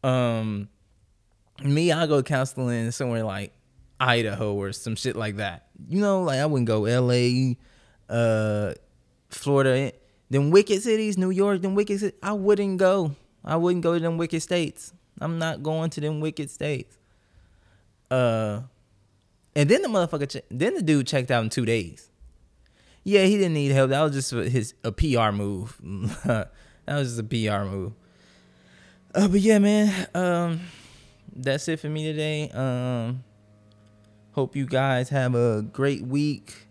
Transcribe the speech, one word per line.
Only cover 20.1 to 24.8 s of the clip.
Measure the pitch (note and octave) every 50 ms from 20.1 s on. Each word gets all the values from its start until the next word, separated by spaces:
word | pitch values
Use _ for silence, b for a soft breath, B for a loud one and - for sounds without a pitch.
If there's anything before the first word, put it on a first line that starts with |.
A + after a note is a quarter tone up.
| - D3+ C#3+ C#3
che-, | - - - _
then | - B2 D3+ A3+ F#4+
the | F#4
dude | G#3 D#3 D#3 C#3+ C3
checked | - - C#3+ B2+ A#2+
out | B2+ A#2+ A2+
in | A2
two | - - B2
days. | G#2+ A#2 A#2 F#2+ E2+ - - - _ _ _ - - _ _ _ _ _ _ b b b b b b b b b
Yeah, | F#3+ G3+ G3+ F#3+
he | F#3+ G#3 G#3
didn't | F#3+ F3+ D#3+
need | D3+ C#3+ C#3
help. | C3+ C3+ C3+ C3
That | C3+ C#3
was | D#3 D#3 C#3+
just | C#3 C3 - -
a, | A#2+ F2+ F2+
his, | A#2+ C3 G#2+ A2+ - _